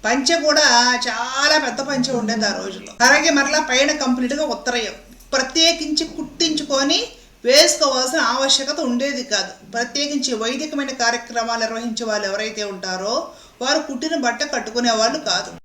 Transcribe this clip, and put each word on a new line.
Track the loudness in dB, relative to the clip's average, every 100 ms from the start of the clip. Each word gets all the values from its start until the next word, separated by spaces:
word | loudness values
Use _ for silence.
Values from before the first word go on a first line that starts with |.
| 2
పంచె | 2 2 2
కూడా | 4 4 6 6 4 2 0
చాలా | -4 -4 0 4 4
పెద్ద | 2 -4
పంచె | -4 -2 0
ఉండేది | -2 -2 0 -2
ఆ |
రోజుల్లో. | -2 -6 -10 -14 2 6
అలాగే | 6 4
మరలా | 2 2 0
పైన | 2 2 2
కంప్లీట్గా | 2 0 0 0 -2 -2
ఉత్తరయం, | -4 -2 -2 -4 -8 -20 -20 -4
ప్రత్యేకించి | -2 0 4 4 2 -2 -4 -4
కుట్టించుకొని | -8 -12 -4 -2 -2 -2 0 2 0 -2 -12 -20 _ 4
వేసుకోవాల్సిన | 6 6 4 2 2 0 0
ఆవశ్యకత | 0 0 2 2 0 -4
ఉండేది | -2 0 -2 -4
కాదు. | -2 -4 -4 -12 -10
ప్రత్యేకించి | -6 -4 -4 -4 -2 -2 -2
వైదికమైన | -4 -4 -4 -4 -6
కార్యక్రమాలు | -2 -2 -2 -4 -4 -2 -2
నిర్వహించే | -2 -4 -6 -6 -4
వాళ్ళు | -2 -2
ఎవరైతే | -4 -6 -6
ఉంటారో | -8 -8 -8 -6 -4 -4 -6 -16 -20 -6
వారు | 0 0
కుట్టిన | -2 -6 -4 0
బట్ట | -2 -2 -4
కట్టుకునే | -4 -4 0 0
వాళ్ళు | 2 2 0
కాదు. | -2 -4 -4 -14